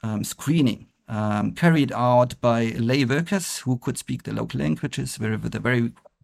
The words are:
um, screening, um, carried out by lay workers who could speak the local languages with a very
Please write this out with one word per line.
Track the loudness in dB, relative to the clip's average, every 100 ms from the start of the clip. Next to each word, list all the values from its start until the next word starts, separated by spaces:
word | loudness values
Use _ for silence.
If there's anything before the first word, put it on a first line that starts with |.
um, | -6 -4
screening, | -6 -6 0 2 2 0 -10 _ -8
um, | -4 -2 0 -2
carried | 2 4 4 2
out | 2 4 4 4 2
by | 2 2 0 0
lay | 0 2 2
workers | 0 0 -2 -2 -6
who | -2 -2
could | -2 -6
speak | -6 -8
the | -6
local | -6 -4 -2
languages | -2 -2 -4 -6 -6 -4
with | -4 -2 -4 -4
a |
very | 0 2 0 -4 _ _